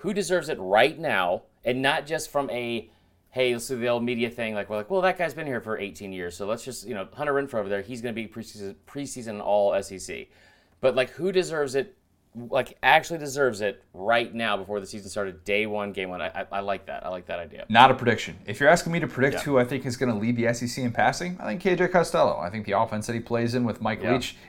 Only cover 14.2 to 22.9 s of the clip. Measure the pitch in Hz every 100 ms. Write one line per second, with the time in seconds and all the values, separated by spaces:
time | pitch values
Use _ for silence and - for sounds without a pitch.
14.2 | 117 117 113 101 92 104 95 110 98 104
15.2 | 98 85 104 101 107 104 101 98 92 90
16.2 | 87 - 92 98 101 95 78 69 87 92
17.2 | 90 85 82 - - 110 131 127 120 104
18.2 | - 85 - 104 143 170 165 170 156 -
19.2 | 135 - 147 135 120 135 131 120 123 104
20.2 | 113 120 113 117 120 139 123 - 117 151
21.2 | 180 180 - 202 190 180 175 180 165 165
22.2 | 123 - 87 110 107 113 110